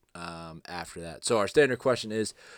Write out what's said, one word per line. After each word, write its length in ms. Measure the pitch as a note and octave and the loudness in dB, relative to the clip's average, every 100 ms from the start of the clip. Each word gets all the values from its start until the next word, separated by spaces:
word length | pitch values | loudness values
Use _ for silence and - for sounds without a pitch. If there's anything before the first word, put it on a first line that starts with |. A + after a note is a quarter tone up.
| _ E2+ | _ -14
um, 460 | F2 E2+ E2 D#2+ - | -12 -10 -12 -14 -10
after 340 | F2+ E2 F2 | -10 -10 -10
that. 240 | E2 D#2 | -12 -6
So 140 | - A2+ | 0 2
our 80 | G2 | 4
standard 320 | D3+ C#3 A#2+ | 6 6 4
question 320 | C3+ A#2+ A2 | 2 2 0
is: 240 | A2 G#2+ - - | -2 -2 -6 -18